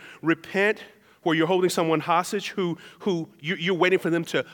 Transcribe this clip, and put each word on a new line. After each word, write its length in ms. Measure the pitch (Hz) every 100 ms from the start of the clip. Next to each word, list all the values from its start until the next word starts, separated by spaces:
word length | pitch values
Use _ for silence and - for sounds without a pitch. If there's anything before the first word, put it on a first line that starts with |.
| - -
repent 600 | 151 160 - 190 202 208 - - _ _
where 120 | 170 160
you're 100 | 160
holding 240 | 185 180
someone 300 | 190 165 156
hostage 480 | 160 170 180 208 -
who, 300 | - 175 160 - -
who 280 | 208 170 156 -
you, 160 | 147 170
you're 180 | 165
waiting 240 | 180 180 190
for 100 | 175
them 160 | 170
to 200 | 165 151 -